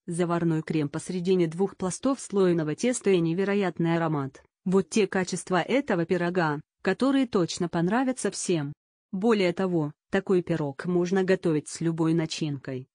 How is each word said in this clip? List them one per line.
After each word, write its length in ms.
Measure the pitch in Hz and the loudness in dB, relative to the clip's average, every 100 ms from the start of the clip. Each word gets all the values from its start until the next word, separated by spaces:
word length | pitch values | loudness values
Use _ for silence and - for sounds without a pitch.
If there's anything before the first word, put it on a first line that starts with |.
| - | -10
заварной 560 | 170 170 170 170 160 | -2 0 2 2 0
крем 240 | 160 160 147 | 0 -2 -2
посредине 600 | 160 - 180 175 185 170 | -4 -6 -4 2 2 2
двух 280 | 165 196 - | 0 -4 -2
пластов 460 | 185 - 262 277 | -6 -2 -2 -2
слоеного 540 | - 202 185 170 151 151 | -2 2 4 2 0 -2
теста 340 | 240 254 202 | -2 0 2
и 100 | 185 | 2
невероятный 760 | 165 170 196 202 190 - 170 165 | 2 0 0 0 0 0 0 2
аромат. 440 | 165 151 135 - _ _ | 0 -2 -4 -10 _ _
Вот 260 | 190 190 185 | 0 0 2
те 160 | 226 190 | 0 2
качества 560 | 190 180 180 - 180 | 0 -2 -6 -2 -2
этого 440 | - 240 277 185 165 | 2 0 0 -2 0
пирога, 560 | 180 175 180 160 147 - _ | 0 0 0 0 -2 -8 _
которые 460 | - 185 262 277 262 | -4 0 2 2 2
точно 400 | 208 165 - 180 | 0 0 -2 -2
понравятся 640 | 170 170 226 262 254 202 | 0 0 2 0 -2 -4
всем. 400 | - - 170 143 - _ _ - 190 | -6 -2 -2 -2 -8 _ _ -10 -2
Более 380 | 226 214 180 | 2 4 2
того, 400 | 175 190 175 147 - _ | 0 0 0 -2 -6 _
такой 320 | 196 196 185 | -2 2 0
пирог 440 | 170 165 147 139 175 | 2 -2 -2 -6 -2
можно 380 | 175 175 190 | 0 2 2
готовить 460 | 185 185 175 151 - | 2 2 2 0 -2
с 100 | - | -4
любой 340 | 165 160 160 | -2 0 2
начинкой, 760 | 165 160 - 156 139 - 131 131 | 2 0 -4 -4 -6 -8 -10 -12